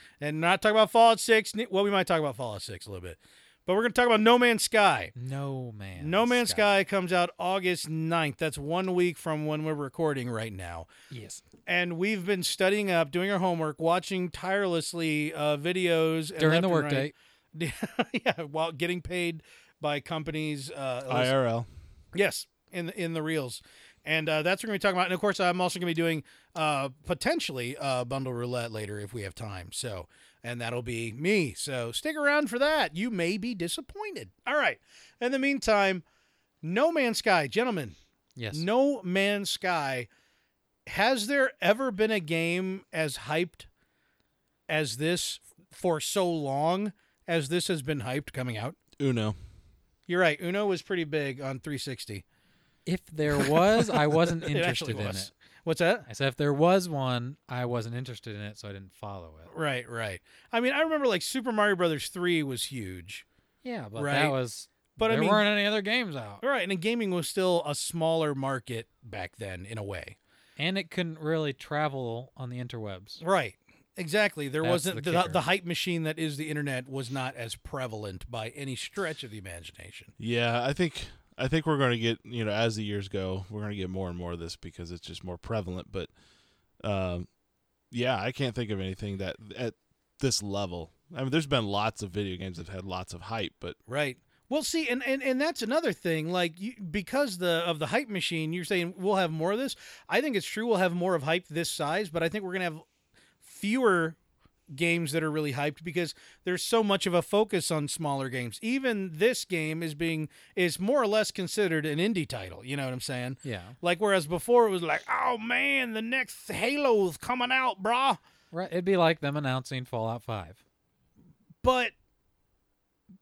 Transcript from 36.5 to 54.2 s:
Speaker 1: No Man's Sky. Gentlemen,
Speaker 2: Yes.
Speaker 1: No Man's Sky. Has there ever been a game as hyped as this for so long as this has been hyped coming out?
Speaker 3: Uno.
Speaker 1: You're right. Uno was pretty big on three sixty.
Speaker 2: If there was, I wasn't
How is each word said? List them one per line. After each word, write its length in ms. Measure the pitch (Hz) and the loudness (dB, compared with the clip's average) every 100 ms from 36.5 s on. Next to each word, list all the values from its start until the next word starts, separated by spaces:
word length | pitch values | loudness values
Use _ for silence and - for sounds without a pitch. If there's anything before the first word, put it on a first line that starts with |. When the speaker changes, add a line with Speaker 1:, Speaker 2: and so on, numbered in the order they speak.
| _ | _
Speaker 1:
No 280 | 156 196 311 | -2 2 4
Man's 260 | 330 247 214 | 4 2 2
Sky. 300 | 226 180 139 | 4 4 4
Gentlemen, 480 | 196 247 190 120 - _ _ _ - | 0 0 0 -4 -10 _ _ _ -10
Speaker 2:
Yes. 200 | 113 151 | -8 -4
Speaker 1:
No 460 | 175 240 277 262 | 2 4 4 2
Man's 480 | 180 185 196 202 202 | 0 2 2 0 -2
Sky. 560 | - 185 170 143 131 113 _ _ _ _ _ _ _ - | -4 0 0 0 -4 -6 _ _ _ _ _ _ _ -6
Has 400 | - 220 262 208 | 2 4 4 2
there 240 | 285 262 - | 2 2 2
ever 300 | 175 220 269 | 2 4 2
been 220 | 196 220 | 0 2
a 80 | 214 | 2
game 640 | 156 165 165 180 190 190 - | 0 0 0 0 -2 -4 -6
as 260 | 165 156 - - | -2 -2 -2 -2
hyped 400 | 156 180 - - _ _ _ _ _ _ _ _ _ - | -2 -2 -6 -20 _ _ _ _ _ _ _ _ _ -4
as 280 | 156 143 117 | -2 0 0
this 420 | 156 175 - - - - _ | 0 0 -2 -8 -14 -20 _
for 300 | - 180 156 | -4 0 0
so 300 | - 202 180 | 0 0 2
long 640 | 165 143 139 160 185 208 - _ _ - | 0 0 0 2 0 -2 -8 _ _ -2
as 220 | 170 135 | -2 0
this 200 | 175 - | 0 0
has 140 | 170 | -2
been 180 | 131 147 | -2 -4
hyped 300 | 117 135 - | -2 -4 -6
coming 240 | - 127 107 | -6 -4 -4
out? 180 | 120 180 _ - | -6 -8 _ -2
Speaker 3:
Uno. 360 | 139 120 110 104 - - - _ _ _ - | 2 2 0 -2 -10 -20 -20 _ _ _ -2
Speaker 1:
You're 140 | 175 | 2
right. 200 | 175 147 | 4 2
Uno 260 | 175 196 208 | 0 0 0
was 160 | 180 | 0
pretty 220 | - 185 | -2 -4
big 360 | 156 151 139 131 | -2 -2 -2 -4
on 200 | 135 135 | -6 -6
three 180 | - 139 | -6 -6
sixty. 460 | - 123 - 98 - _ _ _ _ _ - | -6 -8 -8 -10 -12 _ _ _ _ _ -4
Speaker 2:
If 180 | 180 - | -4 -4
there 320 | 156 151 143 | -2 2 4
was, 520 | 139 156 190 226 214 | 4 6 6 6 4
I 160 | 160 151 | 4 4
wasn't 380 | 156 | 6